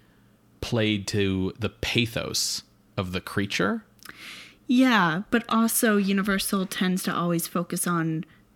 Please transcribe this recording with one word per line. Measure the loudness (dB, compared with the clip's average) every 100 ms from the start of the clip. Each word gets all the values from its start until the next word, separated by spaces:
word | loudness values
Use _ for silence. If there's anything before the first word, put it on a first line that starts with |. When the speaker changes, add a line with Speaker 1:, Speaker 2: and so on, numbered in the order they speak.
| _ _ _ _ _ _
Speaker 1:
played | -4 0 2 0 -2
to | 0 2 2 -2 -2
the | -6
pathos | -4 -4 0 0 -2 -4 -4 -4 -6 -10 _ _ -6
of | -4
the | -4
creature. | -4 -2 -2 0 0 -2 -6 _ -20 -20 -18 -18 -20 -12 0
Speaker 2:
Yeah, | 4 6 4 4 0 0
but | -2 2
also | 2 2 2 2 4
Universal | 2 2 0 0 0 -2 -2
tends | -2 0 0
to | -2
always | -2 0 0 -2
focus | -4 -4 -4 -2
on | -2 0 -2 -6 -14 _